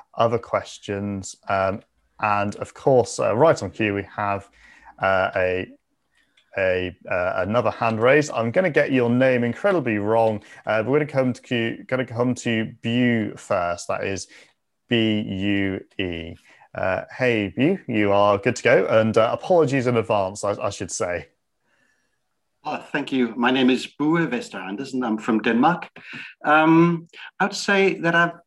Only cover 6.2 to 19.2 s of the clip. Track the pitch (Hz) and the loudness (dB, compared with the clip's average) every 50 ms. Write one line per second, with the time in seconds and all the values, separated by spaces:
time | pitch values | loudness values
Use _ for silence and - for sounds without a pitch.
6.2 | _ _ _ _ _ _ - - 98 95 92 92 92 90 87 _ - - 101 90 | _ _ _ _ _ _ -4 -2 0 0 0 0 -2 -4 -8 _ -10 -6 -4 -2
7.2 | 90 92 98 95 90 95 107 123 117 110 - - 120 113 113 107 113 127 139 151 | -2 -2 -2 -2 -2 0 0 0 0 0 -2 -2 -2 -2 0 2 4 4 6 4
8.2 | 143 147 - 123 113 117 113 180 190 180 143 156 143 - 135 131 120 117 120 123 | 4 0 -2 -4 -2 -2 0 0 0 2 2 2 2 2 2 2 2 2 2 4
9.2 | 131 131 127 123 120 120 113 - - 202 196 175 135 123 110 104 101 104 113 113 | 4 4 2 2 0 -2 -4 -2 -2 0 0 0 0 -2 -2 -2 0 0 2 2
10.2 | 113 110 - 85 - - - - - - 107 110 110 113 135 151 151 143 - 135 | 2 2 0 -2 -8 -12 -20 -14 -4 -2 -2 0 0 0 0 0 0 0 0 0
11.2 | 131 127 120 - - - 127 120 113 117 117 - - - 131 127 131 - 117 117 | 0 0 0 -4 -6 -6 -2 -2 -2 -2 -4 -6 -8 -6 -4 -4 -4 -4 -2 -2
12.2 | 123 127 123 - - 120 117 110 110 - - - - 113 117 123 123 123 117 113 | -2 -2 -2 -2 -2 -2 -2 -2 -2 -4 -8 -8 -6 -2 0 2 2 2 2 0
13.2 | 107 - - - - - 104 95 87 87 87 - - - 98 95 98 101 98 92 | -2 -4 -6 -10 -6 -4 -2 -2 0 -2 -4 -6 -6 -8 -8 -6 -4 -6 -6 -6
14.2 | - - - - - _ _ _ _ _ _ _ _ - 123 117 110 110 107 107 | -8 -12 -20 -20 -20 _ _ _ _ _ _ _ _ -2 0 0 2 2 0 -2
15.2 | 110 110 98 95 95 101 101 98 98 95 95 101 - _ _ - 98 90 87 82 | -4 -4 -6 -4 -2 -2 0 0 0 -2 -4 -6 -10 _ _ -8 -6 -6 -6 -8
16.2 | 80 85 90 - _ _ - _ _ _ - - 95 95 92 95 - - - - | -10 -12 -14 -18 _ _ -20 _ _ _ -10 -6 -4 -2 -4 -4 -6 -8 -8 -4
17.2 | 131 127 120 110 104 95 87 - 127 156 196 180 - - 120 107 104 101 98 101 | -2 0 0 0 -2 -4 -2 0 0 0 0 -2 -4 -4 -2 0 2 4 4 4
18.2 | 104 104 104 98 - 131 120 - - 120 127 170 - - 123 113 110 110 104 113 | 4 4 4 2 2 -2 -2 0 2 4 4 4 4 4 2 2 2 4 4 2